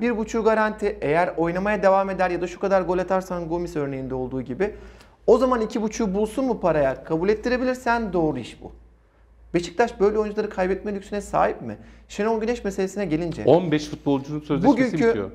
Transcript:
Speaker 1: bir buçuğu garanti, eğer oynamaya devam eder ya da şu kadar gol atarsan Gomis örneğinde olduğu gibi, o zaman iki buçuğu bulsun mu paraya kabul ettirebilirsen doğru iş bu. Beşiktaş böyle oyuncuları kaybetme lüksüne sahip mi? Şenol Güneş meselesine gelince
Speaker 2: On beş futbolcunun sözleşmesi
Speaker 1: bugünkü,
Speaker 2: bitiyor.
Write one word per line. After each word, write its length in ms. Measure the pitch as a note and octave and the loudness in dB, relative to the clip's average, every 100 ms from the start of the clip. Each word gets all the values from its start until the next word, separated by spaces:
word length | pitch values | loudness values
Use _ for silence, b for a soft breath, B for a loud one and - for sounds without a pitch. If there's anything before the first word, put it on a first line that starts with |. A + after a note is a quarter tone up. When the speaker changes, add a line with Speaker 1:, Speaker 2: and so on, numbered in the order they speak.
Speaker 1:
bir 160 | A#3 A3 | -2 0
buçuğu 260 | A3 A3+ | -2 0
garanti, 540 | A3 A3 G#3+ G#3+ G#3 - | 2 4 2 0 -4 -2
eğer 340 | C#3 D#3+ F3+ - | 0 2 2 0
oynamaya 460 | E3 F3+ G3+ G#3+ | 0 0 0 2
devam 280 | F#3+ F#3+ G3 | 4 4 2
eder 200 | F#3+ F#3 | 0 0
ya 100 | F3 | 0
da 60 | F3 | -4
şu 140 | - | -4
kadar 220 | G3 F#3+ | 2 2
gol 160 | F3 F3+ | 2 0
atarsan 500 | F#3 F#3+ F#3 F3+ E3 | 2 0 0 -6 -4
Gomis 280 | F3 F3 D#3 | -4 -4 -4
örneğinde 380 | C#3 C3+ C3 | -4 -4 -6
olduğu 280 | C3 B2+ C3 | -6 -4 -6
gibi, 320 | B2+ B2 - B B B B B - | -6 -2 -2 B B B B B 4
o 120 | A#3 | 6
zaman 220 | B3+ A#3+ | 6 2
iki 220 | A3 A3 | 0 -2
buçuğu 320 | G#3+ - A3+ | -2 -2 -2
bulsun 300 | F#3+ G#3+ A#3+ | 0 -2 0
mu 160 | C4+ A3 | -2 0
paraya 440 | F3+ D3+ C3+ C3 | 2 2 2 0
kabul 240 | - D#3+ F#3+ | -2 0 2
ettirebilirsen 840 | G#3+ A#3+ B3 B3+ B3+ B3 A#3 A3 | 0 0 0 0 -2 0 0 0
doğru 260 | F3 D#3+ C3 | 0 0 -2
iş 240 | G#2+ - | -8 -14
bu. 100 | - - - _ _ _ _ - - | -18 -18 -20 _ _ _ _ -20 -4
Beşiktaş 460 | E3+ E3+ - A#3 A#3 | -4 -4 -2 -2 2
böyle 180 | G3 G#3+ | 2 2
oyuncuları 320 | G#3+ G#3 G#3 | -2 -4 -4
kaybetme 440 | - F#3 F#3+ G#3+ | -2 -2 -2 -4
lüksüne 260 | G3+ G3 G#3 | -8 -6 -8
sahip 420 | F#3+ D#3 E3+ - | -2 2 2 0
mi? 140 | A#2+ G#2+ B B B | -8 -12 B B B
Şenol 320 | - G#3 A3+ | -4 -2 0
Güneş 240 | A3 A#3+ | -2 -4
meselesine 400 | G3 F#3+ F#3+ G3+ | -4 -4 -4 -2
gelince 400 | G3 D#3 E3+ A#2+ G#2+ | -2 -2 -2 0 6
Speaker 2:
On 260 | D#3+ F3+ | 6 4
beş 160 | D3+ D3+ | 0 -2
futbolcunun 520 | D3 C#3+ C#3 C3+ D3+ | -6 -2 -2 -2 -10
sözleşmesi 260 | - D3+ G#3+ | -2 2 4
Speaker 1:
bugünkü, 420 | A#3+ B3+ E3+ A3+ | 4 2 2 2
Speaker 2:
bitiyor. 220 | A3+ G3 | 2 -4